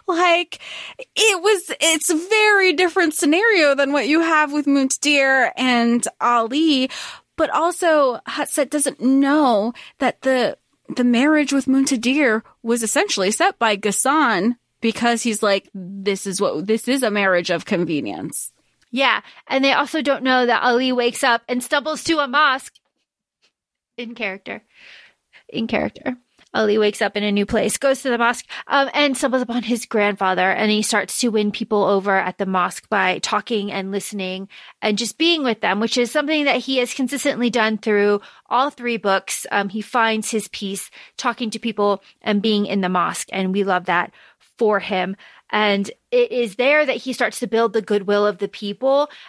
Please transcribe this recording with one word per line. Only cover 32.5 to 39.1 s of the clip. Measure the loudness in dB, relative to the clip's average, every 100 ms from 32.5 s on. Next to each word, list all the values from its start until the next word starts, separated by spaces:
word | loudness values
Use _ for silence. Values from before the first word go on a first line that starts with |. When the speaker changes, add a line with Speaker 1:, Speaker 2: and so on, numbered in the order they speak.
| 0 -2 -4 -4
Speaker 2:
by | 0 0 -2
talking | -2 -4 -2 -4 -4
and | -6 -6
listening | -6 -6 -6 -6 -8 -12 -18 -20 -6
and | -2 -2
just | -4 -2
being | 0 2
with | 0 -2
them, | 0 0
which | 0 0
is | 0
something | 0 0 0 0
that | 0
he | -2 -2
has | -2
consistently | -2 -4 -2 -2 0 0
done | 0 0 -2
through | 0 2 2 0 -4 -20 -4
all | -2 -2
three | -4 -6 -4
books. | 0